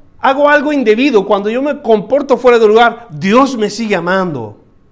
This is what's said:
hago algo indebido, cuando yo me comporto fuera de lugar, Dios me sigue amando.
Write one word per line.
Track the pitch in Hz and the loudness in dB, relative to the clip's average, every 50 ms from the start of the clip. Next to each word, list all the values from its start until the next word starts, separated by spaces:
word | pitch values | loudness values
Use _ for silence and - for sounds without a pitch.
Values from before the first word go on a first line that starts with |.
| - _ _ - | -20 _ _ -4
hago | - 262 269 277 285 294 | -2 -2 0 2 2 2
algo | 294 294 254 302 294 | 2 2 0 0 -2
indebido, | 277 247 220 214 226 269 294 233 202 190 | 0 2 0 2 2 2 0 0 0 0
cuando | - 214 196 202 214 | 0 -2 -2 -2 -4
yo | 226 254 | -4 -4
me | 277 294 269 - - | -4 -4 -6 -6 0
comporto | 220 220 208 180 - 254 285 277 277 254 | 0 0 0 0 -2 -2 -2 0 0 -2
fuera | - 254 254 240 226 | 2 2 2 4 4
de | 226 208 | 4 4
lugar, | 214 226 240 233 226 - - - | 4 4 4 2 0 -4 -18 -18
Dios | 151 143 160 190 214 254 277 262 269 | -14 -6 -2 2 2 2 2 2 0
me | 220 208 196 | -4 -6 -6
sigue | - - 233 214 196 | -6 -8 -6 -4 -4
amando. | 175 170 175 190 190 185 180 147 123 110 104 107 _ _ _ _ _ _ _ | -4 -2 -2 -2 -2 -2 -4 -6 -8 -10 -12 -16 _ _ _ _ _ _ _